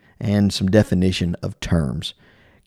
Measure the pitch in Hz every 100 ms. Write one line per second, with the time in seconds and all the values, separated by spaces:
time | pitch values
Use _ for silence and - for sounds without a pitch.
0 | _ - 110 104 101 - 92 104 - 92
1 | 92 90 85 85 95 - - 87 69 69
2 | - - _ _ _ _